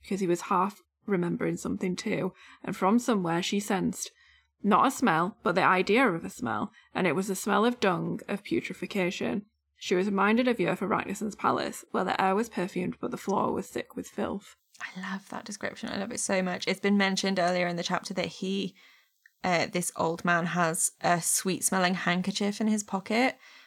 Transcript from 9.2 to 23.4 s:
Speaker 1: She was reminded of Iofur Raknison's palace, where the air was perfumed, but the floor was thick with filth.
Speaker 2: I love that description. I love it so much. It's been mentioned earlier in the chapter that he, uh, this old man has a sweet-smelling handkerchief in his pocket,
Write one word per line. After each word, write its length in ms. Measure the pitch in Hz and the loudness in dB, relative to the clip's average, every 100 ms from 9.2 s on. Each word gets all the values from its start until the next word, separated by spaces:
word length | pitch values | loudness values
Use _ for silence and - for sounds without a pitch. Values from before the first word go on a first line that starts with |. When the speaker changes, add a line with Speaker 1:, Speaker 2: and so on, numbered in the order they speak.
| - 202 - _ _ _ | -4 -4 -6 _ _ _
Speaker 1:
She 160 | - | 0
was 100 | 180 | 0
reminded 420 | 202 196 202 226 254 | 2 2 4 4 4
of 120 | 233 | 2
Iofur 300 | 170 180 185 | 0 0 0
Raknison's 460 | - - 196 214 - | -2 -2 -6 -8 -2
palace, 500 | - 127 - - - | 0 0 -2 -8 -6
where 120 | 180 | -2
the 160 | 180 - | 0 0
air 140 | 190 | 2
was 160 | 190 233 | 0 -2
perfumed, 460 | - 180 180 180 - | -4 -4 -4 -6 -6
but 100 | - | -8
the 60 | - | -6
floor 340 | - 196 - | -2 0 0
was 140 | - 190 | -2 -6
thick 280 | - - - | -8 -8 -10
with 120 | - | -12
filth. 480 | - 208 196 - - _ - | -6 -6 -6 -10 -20 _ -16
Speaker 2:
I 220 | - 185 | -14 -10
love 260 | 190 196 - | -8 -8 -10
that 160 | - 214 | -12 -12
description. 420 | 202 - - 226 | -10 -8 -8 -8
I 80 | 196 | -6
love 160 | 202 | -6
it 80 | - | -4
so 220 | - 190 | 0 0
much. 240 | 185 180 - | 0 -2 -4
It's 140 | 190 | -2
been 180 | 202 202 | 2 4
mentioned 400 | 190 190 196 190 | 4 2 0 2
earlier 280 | 175 180 175 | 2 2 0
in 100 | 175 | -2
the 60 | |
chapter 300 | 180 185 - | -2 -2 -2
that 140 | 185 175 | -4 -4
he, 480 | - 190 196 185 - - _ _ _ _ _ | -4 -4 -2 -4 -8 -20 _ _ _ _ _
uh, 260 | 190 170 - | 0 0 0
this 180 | 180 175 - | -2 -4 -2
old 260 | 165 170 | -2 0
man 220 | 175 175 170 | 2 2 2
has 460 | 170 165 165 - - | 2 0 2 -2 0
a 220 | - 175 | 2 2
sweet-smelling 720 | - - 190 175 - 190 180 | 2 0 0 0 0 2 2
handkerchief 640 | 180 - 175 180 190 208 208 | 2 0 0 0 -2 -2 0
in 60 | 220 | 0
his 160 | 214 | 0
pocket, 560 | 202 196 185 220 262 - | 0 -6 0 2 2 0